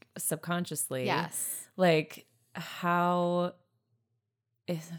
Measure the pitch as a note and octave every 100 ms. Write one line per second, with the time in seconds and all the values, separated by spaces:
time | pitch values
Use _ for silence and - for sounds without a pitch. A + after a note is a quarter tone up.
0 | - - - D#3 E3 F3 F3 D3 - C3
1 | B2+ D3+ D#3 - - - - - F3+ D#3
2 | D#3+ - - _ _ - D#3+ - F3 F3
3 | F3 F3+ F3 F3 F3+ - _ _ _ _
4 | _ _ _ _ _ _ - E3 E3